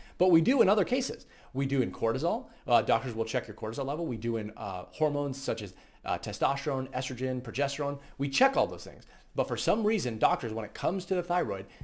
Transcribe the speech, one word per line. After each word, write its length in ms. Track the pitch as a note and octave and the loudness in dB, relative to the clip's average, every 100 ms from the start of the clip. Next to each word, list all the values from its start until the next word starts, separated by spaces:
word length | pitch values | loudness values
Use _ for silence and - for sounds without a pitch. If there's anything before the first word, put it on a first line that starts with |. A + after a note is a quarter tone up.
| - - | -8 2
but 140 | F#3 | 6
we 80 | E3 | 6
do 220 | E3 C#4 | 6 6
in 80 | F#3 | 6
other 160 | G#3+ F3+ | 4 2
cases. 400 | C4 - - - - - | 0 -2 -6 -14 -20 -10
We 120 | B2+ C#3 | -4 0
do 160 | C3+ | 0
in 100 | G#2+ | 0
cortisol. 540 | - A2+ B2 D#3+ A3+ - - - | 0 0 0 0 -2 -4 -10 2
Uh, 160 | A#2 | 4
doctors 300 | A2 A2+ B2+ | 4 2 0
will 120 | A2 A2 | -4 -2
check 200 | B2+ - | -2 -4
your 100 | G2+ | -8
cortisol 300 | A2 A#2 C3+ | -6 -4 -4
level. 200 | D#3 E3 | -4 -4
We 120 | A#2 | -4
do 200 | A#2 A2+ | -2 -2
in, 160 | G#2 - | -4 -8
uh, 300 | G#2+ F#2 - | -6 -6 -8
hormones 480 | - D#3 C#3+ C#3+ C3 | 0 0 0 -2 -4
such 220 | - A2+ | -4 -4
as, 120 | G2+ - - - - | -6 -12 -20 -10 -4
uh, 120 | F2 | -4
testosterone, 720 | A2 G2+ C#3+ C#3 - C3+ C3 | -4 -2 0 0 -2 -4 -4
estrogen, 500 | B2+ B2+ A#2 C3 B2+ | -6 -6 -4 -4 -4
progesterone. 580 | A#2+ B2+ C#3 - C#3+ C#3 - - | -4 -2 -2 -2 -4 -6 -10 -6
We 120 | C3+ | -2
check 260 | - C4+ F#3+ | 4 4 4
all 120 | G2+ | 0
those 180 | F2+ G2 | -2 -12
things. 180 | C#2+ - - - C3+ | -16 -20 -20 -8 -4
But 120 | C3 | -2
for 100 | A#2+ | 0
some 260 | - G#3+ | 0 2
reason, 340 | G#3+ A3 B2 A2 | 2 0 0 2
doctors, 340 | C#3+ F3 A#2 | 2 2 -2
when 140 | A2 G#2+ | -4 -6
it 80 | |
comes 320 | - D3+ F#3+ F3+ | -4 -2 -2 -2
to 100 | F#3 | -2
the 60 | |
thyroid, 460 | F3 F3 C#3 G2 G2 - | 0 0 0 -4 -8 -14